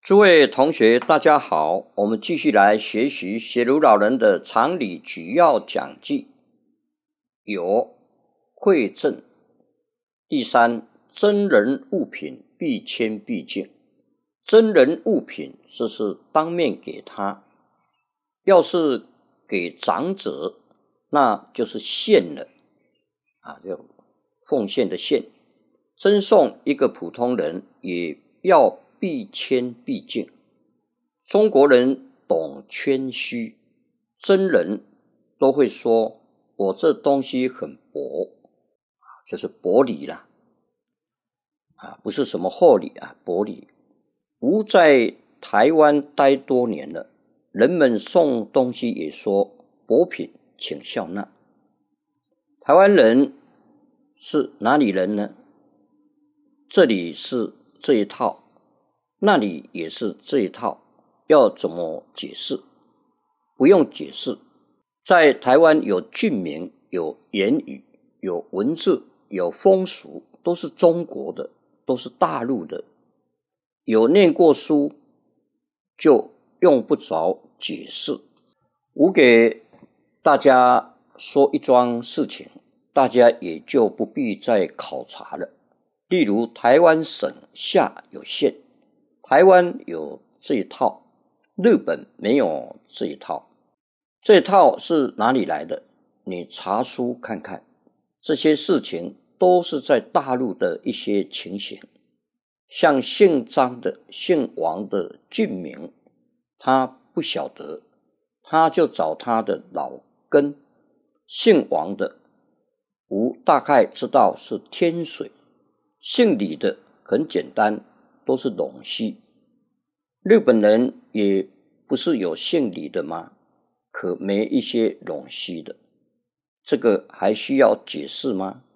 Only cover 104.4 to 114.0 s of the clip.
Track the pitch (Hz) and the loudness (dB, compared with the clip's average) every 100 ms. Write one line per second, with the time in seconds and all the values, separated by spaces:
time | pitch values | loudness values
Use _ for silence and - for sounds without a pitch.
104.4 | 123 - 80 85 104 101 - - _ - | -2 -6 -6 -6 -6 -6 -6 -14 _ -6
105.4 | 208 95 80 64 - _ _ _ _ _ | -6 -6 -12 -16 -20 _ _ _ _ _
106.4 | _ _ - 131 127 _ _ - 147 - | _ _ -2 0 -2 _ _ -8 -6 -6
107.4 | - - 73 80 _ _ _ _ _ _ | -8 -14 -16 -16 _ _ _ _ _ _
108.4 | _ 160 160 160 147 - 80 80 - 113 | _ 0 0 0 -2 -2 -6 -6 -4 -4
109.4 | 104 90 _ 82 65 65 _ _ _ 147 | -4 -8 _ -10 -10 -14 _ _ _ 0
110.4 | 143 143 _ _ _ _ _ _ _ - | 0 -8 _ _ _ _ _ _ _ -2
111.4 | 240 170 - 80 82 101 87 _ _ _ | 2 2 2 -4 -4 -8 -8 _ _ _
112.4 | _ _ _ _ _ _ _ 98 120 - | _ _ _ _ _ _ _ -6 -6 -4
113.4 | - 147 - 135 98 - | 0 0 4 2 2 -2